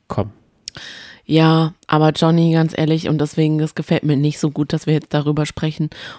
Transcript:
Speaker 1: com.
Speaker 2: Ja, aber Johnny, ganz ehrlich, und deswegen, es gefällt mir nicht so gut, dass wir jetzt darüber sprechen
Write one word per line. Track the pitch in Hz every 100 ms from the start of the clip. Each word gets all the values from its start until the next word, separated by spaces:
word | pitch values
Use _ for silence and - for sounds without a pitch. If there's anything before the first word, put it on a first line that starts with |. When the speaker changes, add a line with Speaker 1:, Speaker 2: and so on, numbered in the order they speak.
| -
Speaker 1:
com. | - 101 - _ _ - - - - - -
Speaker 2:
Ja, | - 160 160 160 160 - -
aber | 151 156
Johnny, | 147 165 165 165
ganz | 160 160 -
ehrlich, | 156 160 175
und | 151
deswegen, | 147 - 156 156
es | 156 -
gefällt | 151 165
mir | 151 139
nicht | 147 -
so | 156
gut, | 143 151
dass | 160 -
wir |
jetzt | 151 -
darüber | 151 143 151 151
sprechen | - 156 156 156 - -